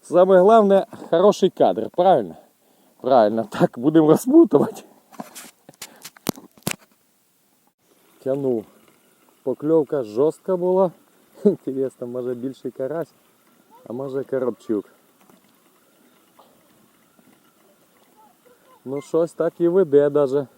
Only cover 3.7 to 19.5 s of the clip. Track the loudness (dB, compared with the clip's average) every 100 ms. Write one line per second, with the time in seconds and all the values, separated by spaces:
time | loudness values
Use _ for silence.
3.7 | -2 0 2 4 2 4 4 4 2 0
4.7 | -6 -20 _ _ -20 -20 -20 -20 _ -20
5.7 | _ -20 -20 -20 _ -14 -14 -20 _ -12
6.7 | -12 _ _ _ _ _ _ _ _ _
7.7 | _ _ _ _ _ -6 -4 -4 -4 -8
8.7 | _ _ _ _ _ _ _ -10 -6 0
9.7 | 0 0 -6 -6 -2 -2 -4 -8 -4 -2
10.7 | 0 -2 -4 _ _ _ -2 -2 -2 -8
11.7 | -6 -8 _ -12 -10 -8 -8 -10 -10 -14
12.7 | -10 -8 -8 -10 _ _ _ _ _ _
13.7 | _ -14 -12 -8 -8 -6 -4 -4 -6 -6
14.7 | -6 -6 _ _ _ _ _ _ _ _
15.7 | _ _ _ _ _ _ _ _ _ _
16.7 | _ _ _ _ _ _ _ _ _ _
17.7 | _ _ _ _ _ _ _ _ _ _
18.7 | _ -14 -12 -4 -2 -2 -4 -6